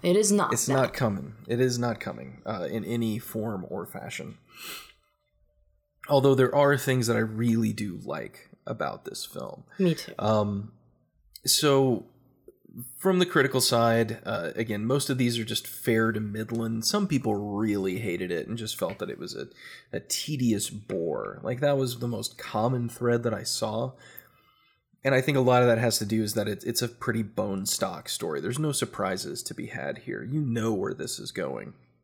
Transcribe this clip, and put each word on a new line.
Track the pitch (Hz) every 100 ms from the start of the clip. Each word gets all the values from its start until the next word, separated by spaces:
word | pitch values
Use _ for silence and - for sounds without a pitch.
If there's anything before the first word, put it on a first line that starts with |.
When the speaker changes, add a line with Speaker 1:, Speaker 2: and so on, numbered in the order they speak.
Speaker 1:
it | 175 190
is | 202
not | 202 139
Speaker 2:
It's | 117 -
Speaker 1:
that. |
Speaker 2:
not | 135 123
coming. | - 120 98 69 - -
It | 120
is | 127 120
not | 120 113
coming, | - - 65 -
uh, | - 107 80
in | 107
any | 98 117 113 107
form | - 117 110 101 -
or | 95 85
fashion. | - - - - - _ - - - - _ _ _ _ _ _ _ _ _ _ _ -
Although | 143 139
there | 135 127
are | 143 143 143
things | 135 127 113
that | 113
I |
really | 113 110 117 113 110
do | 110 104 85
like | - 69 53 - - - -
about | - 71 -
this | - -
film. | - - - - - -
Speaker 1:
Me | 185
too. | 156 - -
Speaker 2:
Um, | 107 107 104 101 107 _ _ _ _ _ _ -
so | - - 151 139 135 113 - _ _ _ - _ - - 127 -
from | 190 185
the | 175
critical | 165 131 131
side, | - 120 117 113 113 113 -
uh, | 98 82
again, | - 113 104
most | 110 139 135
of | 127
these | 123 117
are |
just | 110 110 -
fair | - - 113 113
to | 107
middling. | 107 104 110 117 113 113
Some | 110 208 196
people | 139 113
really | 104 101 101 110 101 95 95
hated | 113 87 92
it | 85 -
and | 113
just | 107 -
felt | 87 -
that | -
it | -
was | -
a, | - 69 - - - _
a | 110
tedious | - - - 147 123 104 -
bore. | 104 - 98 82 60 52 50
Like, | - 123
that | 143 139
was | 127 120
the | 120
most | 113 113 -
common | - 110 113 127 117
thread | - 123 120
that | 117
I | 104
saw. | - - 113 110 131 - - - - _ _ _ _ _ _ _
And | 135
I | 131
think | 127 139
a |
lot | 127 123
of | 123
that | 113
has | 117 -
to |
do | 101 110
is | 107
that | 107 104
it, | 101
it's | - 117
a | 120
pretty | - - 113
bone | 104 - 104 98
stock | 98 - 95 85 -
story. | - 92 73
There's | 82 127
no | 156
surprises | 135 123 - 95 95 110 67
to | -
be | - -
had | - 71 -
here. | - -
You | - 151
know | 139 117 110
where | 104 -
this | - 82 -
is | -
going. | - 76 62 50 - _ _